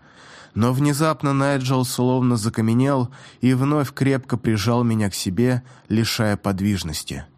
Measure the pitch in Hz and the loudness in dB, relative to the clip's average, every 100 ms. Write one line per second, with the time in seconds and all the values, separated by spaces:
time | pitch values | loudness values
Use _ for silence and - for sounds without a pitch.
0 | - - - - - - 120 131 147 139 | -20 -20 -20 -20 -8 0 0 2 0 2
1 | 160 151 143 139 139 139 127 131 127 - | 0 0 0 0 0 0 0 0 0 0
2 | 123 127 127 120 113 117 110 117 135 135 | 0 2 2 0 -2 0 2 2 2 0
3 | 120 - - - 123 127 139 151 135 - | -2 -8 -20 -2 2 2 2 0 -2 -2
4 | 135 135 - 127 - 110 104 120 120 110 | 0 0 -2 -4 -2 0 0 0 2 0
5 | 104 - - 90 123 123 - - - 110 | -2 -4 -4 0 0 0 -6 -14 -4 -2
6 | 113 - 107 101 101 95 101 95 82 76 | 0 0 0 0 -2 -2 0 -2 -4 -8
7 | - 69 - | -10 -12 -14